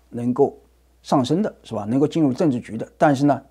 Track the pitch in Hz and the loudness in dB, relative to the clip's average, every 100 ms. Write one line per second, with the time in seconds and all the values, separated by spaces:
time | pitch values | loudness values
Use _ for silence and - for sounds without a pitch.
0 | _ 120 123 127 139 - _ _ _ _ | _ -6 -4 2 2 0 _ _ _ _
1 | - 151 120 165 214 - - 107 101 135 | -2 0 2 0 -2 -8 -10 -10 -4 0
2 | 147 165 143 123 165 123 - 110 - - | 0 2 0 0 0 -2 -6 -12 -12 0
3 | 156 135 143 127 - | 2 4 2 0 -4